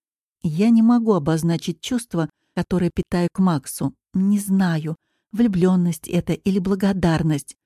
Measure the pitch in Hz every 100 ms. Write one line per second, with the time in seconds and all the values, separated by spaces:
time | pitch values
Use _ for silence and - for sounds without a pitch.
0 | _ _ _ _ 170 156 220 226 226 240
1 | 220 185 147 160 165 165 - 165 - 247
2 | - 165 156 _ _ - - 180 175 -
3 | - 175 175 - 190 147 - - 135 -
4 | _ 185 196 202 202 190 185 160 156 160
5 | _ _ _ 208 240 185 185 185 175 160
6 | - 175 - 165 196 196 185 196 196 196
7 | 170 156 165 143 - -